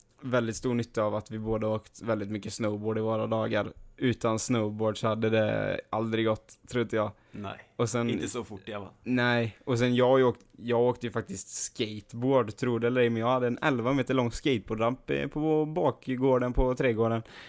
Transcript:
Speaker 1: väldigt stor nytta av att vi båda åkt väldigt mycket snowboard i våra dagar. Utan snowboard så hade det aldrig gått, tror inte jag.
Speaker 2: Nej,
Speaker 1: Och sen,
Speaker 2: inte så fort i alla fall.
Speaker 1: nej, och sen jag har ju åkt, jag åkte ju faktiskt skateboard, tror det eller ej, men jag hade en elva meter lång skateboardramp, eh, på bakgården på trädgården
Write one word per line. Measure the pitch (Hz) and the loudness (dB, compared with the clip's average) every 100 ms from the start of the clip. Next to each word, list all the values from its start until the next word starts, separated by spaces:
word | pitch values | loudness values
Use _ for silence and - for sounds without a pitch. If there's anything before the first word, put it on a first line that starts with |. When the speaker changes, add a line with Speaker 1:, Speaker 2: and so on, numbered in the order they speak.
| _ _ | _ _
Speaker 1:
väldigt | 127 123 113 110 | -2 0 0 -4
stor | 131 | -2
nytta | 120 117 - | -2 -2 -2
av | 107 104 | 0 -2
att | - | -6
vi | 110 | -8
båda | 110 110 110 | -4 -2 0
åkt | 107 - - | -2 -6 -10
väldigt | 113 110 101 | -4 -2 -2
mycket | 107 104 | -6 -8
snowboard | - 110 104 107 110 | -4 -4 -2 -4 -2
i | |
våra | 110 110 110 | -2 -2 -2
dagar. | 110 110 110 110 - - - | -2 0 -2 -4 -8 -20 -2
Utan | 131 113 117 110 | -2 0 0 -2
snowboard | - 123 107 104 110 104 | 0 0 0 0 -2 0
så | 117 | -2
hade | 110 110 | 0 2
det | 110 107 107 104 - - | 2 2 0 -2 -4 -4
aldrig | 107 113 110 113 | -4 -2 0 0
gått, | 107 - - - | -2 -6 -20 -6
tror | 123 | -4
inte | 110 110 | 0 0
jag. | 104 - _ | -2 -6 _
Speaker 2:
Nej, | 107 101 - - - | -12 -12 -12 -16 -4
Speaker 1:
Och | 120 | 0
sen, | 120 117 | 0 0
Speaker 2:
inte | 110 104 | -2 -2
så | 123 | -6
fort | 117 101 - | -8 -12 -10
i | |
alla | 104 95 | -10 -12
fall. | - | -14
Speaker 1:
nej, | - 127 123 120 113 - | -2 0 2 2 0 -6
och | - 120 | -4 0
sen | 123 123 | 2 4
jag | 123 | 6
har | 131 | 6
ju | |
åkt, | 127 - - - | 6 2 -12 -14
jag | 117 117 | 0 2
åkte | 123 120 120 | 2 0 -4
ju | |
faktiskt | 110 95 95 - | -6 -6 -10 -10
skateboard, | - - - 110 107 - 117 127 135 107 - | -8 -8 -4 -6 -6 -12 -4 2 4 2 -2
tror | 123 117 | -2 0
det | 117 | 0
eller | 127 | 2
ej, | 120 | 2
men | 113 | 2
jag | 113 | 2
hade | 127 123 | 2 0
en | 120 | 0
elva | 151 127 117 | 0 2 2
meter | 139 123 | 0 2
lång | 131 117 | 2 0
skateboardramp, | - 151 120 - 110 117 131 - | -2 0 -2 -2 0 0 -2 -4
eh, | 143 143 | -2 -2
på | 151 156 156 151 | -2 0 2 0
bakgården | 156 156 - - 127 135 127 123 | 0 0 -2 -6 0 2 4 2
på | 123 127 127 | 2 2 2
trädgården | 135 110 113 113 113 - | 2 2 2 0 -4 -18